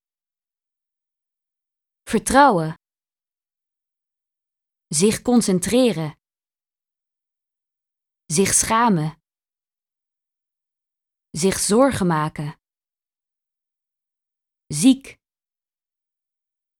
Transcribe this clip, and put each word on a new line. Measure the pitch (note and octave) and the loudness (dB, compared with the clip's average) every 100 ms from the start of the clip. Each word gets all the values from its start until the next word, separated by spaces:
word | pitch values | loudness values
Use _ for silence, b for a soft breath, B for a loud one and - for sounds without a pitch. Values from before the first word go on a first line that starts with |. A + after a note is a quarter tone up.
| _ _ _ _ _ _ _ _ _ _ _ _ _ _ _ _ _ _ _ _ - | _ _ _ _ _ _ _ _ _ _ _ _ _ _ _ _ _ _ _ _ -6
Vertrouwen. | A3 - C4+ C#4 F3 D#3 - _ _ _ _ _ _ _ _ _ _ _ _ _ _ _ _ _ _ _ _ - | -4 0 4 4 2 -2 -8 _ _ _ _ _ _ _ _ _ _ _ _ _ _ _ _ _ _ _ _ -10
Zich | D#3 G#3 - | 0 0 0
concentreren. | B3 A#3+ - F#3 - B3 B3 D#3+ D3+ - _ _ _ _ _ _ _ _ _ _ _ _ _ _ _ _ _ _ _ _ | 0 0 2 -2 0 0 0 -2 -8 -12 _ _ _ _ _ _ _ _ _ _ _ _ _ _ _ _ _ _ _ _
Zich | - - G3 | -6 -2 0
schamen. | - - A3+ A#3+ E3+ D#3 - _ _ _ _ _ _ _ _ _ _ _ _ _ _ _ _ _ _ _ _ _ | 0 0 0 2 0 -4 -10 _ _ _ _ _ _ _ _ _ _ _ _ _ _ _ _ _ _ _ _ _
Zich | D3+ F#3+ - | -4 -2 -2
zorgen | - A3 C4+ - F3 | 0 2 2 0 -2
maken. | D#3 D#3 - D3 - _ _ _ _ _ _ _ _ _ _ _ _ _ _ _ _ _ _ _ _ - | -2 -4 -8 -12 -12 _ _ _ _ _ _ _ _ _ _ _ _ _ _ _ _ _ _ _ _ -12
Ziek. | D3+ B3 C4+ - - _ _ _ _ _ _ _ _ _ _ _ _ _ _ _ | 0 2 2 -2 -20 _ _ _ _ _ _ _ _ _ _ _ _ _ _ _